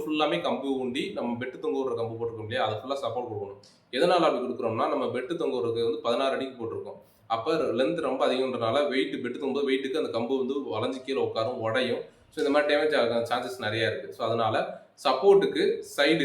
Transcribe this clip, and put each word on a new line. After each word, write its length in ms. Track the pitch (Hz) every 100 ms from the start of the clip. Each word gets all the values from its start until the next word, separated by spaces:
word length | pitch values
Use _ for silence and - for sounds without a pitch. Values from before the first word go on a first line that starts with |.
ஃபுல்லாமே 360 | 151 156 151 165
கம்பு 300 | 139 120 135 131
ஊண்டி 240 | 123 131 196
நம்ம 220 | 151 120 117
பெட்டு 180 | 127 170
தொங்க 140 | 156 135
விடுற 160 | 131 117
கம்பு 200 | 113 113
போட்டிருக்கோம் 320 | 117 110 107
இல்லையா? 160 | 127 110
அதை 80 | 107
ஃபுல்லா 200 | 127 139
சப்போர்ட் 260 | 113 123 113
கொடுக்கணும். 320 | 101 98 101 - - _
எதனால 340 | 127 175 180 151
அப்படி 160 | 131
கொடுக்குறோம்னா 440 | 123 - 117 113 151
நம்ம 160 | 139 120
பெட்டு 200 | 120 127 165
தொங்க 140 | 139 127
விடுறது 300 | 117 117 117
வந்து 140 | 117
பதினாறு 300 | 117 123 135 127
அடிக்கு 180 | 131 120
போட்டிருக்கோம், 420 | 110 101 101 - - _ -
அப்ப 260 | 117 160 165 123 117
லென்த் 280 | 135 - 131
ரொம்ப 160 | 135
அதிகம்ன்றனால 520 | 139 127 131 123 113 135 143
வெயிட் 280 | 131 135 135
பெட்டு 160 | 120 120
தொங்கும்போது 280 | 139 135 135
வெயிட்டுக்கு 300 | 135 135 151
அந்த 100 | 123
கம்பு 240 | 113 117 135
வந்து 140 | 123 143 123
வளைஞ்சு 260 | 110 123 135
கீழே 200 | - 131
உட்காரும், 380 | 113 113 113 117
உடையும். 380 | 113 127 120 - - - _
So 80 | -
இந்த 100 | 143
மாதிரி 140 | 143 147
டேமேஜ் 260 | 147 151 139
ஆக 200 | 117 117 113
சான்சஸ் 340 | 123 123 -
நிறைய 260 | 107 113 110
இருக்கு. 180 | - - -
So 60 | 113
அதனால 300 | 117 110 135 - - - -
சப்போர்ட்டுக்கு 580 | 139 131 196 196 - 147 196 - -
சைடு 360 | - 147 160